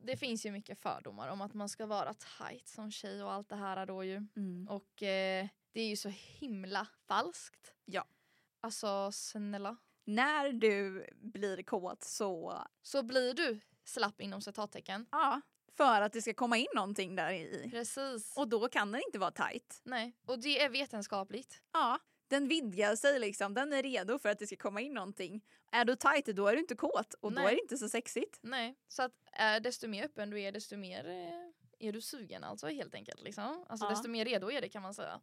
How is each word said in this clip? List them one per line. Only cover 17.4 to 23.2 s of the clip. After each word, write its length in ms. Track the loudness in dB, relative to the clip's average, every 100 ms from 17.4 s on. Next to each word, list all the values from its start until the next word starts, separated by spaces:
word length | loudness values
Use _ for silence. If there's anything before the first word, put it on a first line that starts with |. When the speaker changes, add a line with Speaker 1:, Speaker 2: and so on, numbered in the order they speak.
| -4 -6 -6
Speaker 1:
Precis. 680 | -6 -6 -4 -4 -4 -6 -2
Speaker 2:
Och 120 | 2
då 200 | 4 4
kan 240 | 2 2
den 100 | 0 -2
inte 120 | 0
vara 120 | -2
tight. 500 | 0 -2 -2 -10 -16
Speaker 1:
Nej, 320 | -6 -4 -4 -8 -6
och 120 | -2
det 220 | 2 4
är 60 | 4
vetenskapligt. 920 | 2 -2 -4 -2 -4 -2 -8 -10 -18 _
Speaker 2:
Ja. 260 | 2 4 2 -4 _ _
Den 200 | 2 4
vidgar 480 | 2 2 2 4 6
sig 220 | 6
liksom, 360 | 6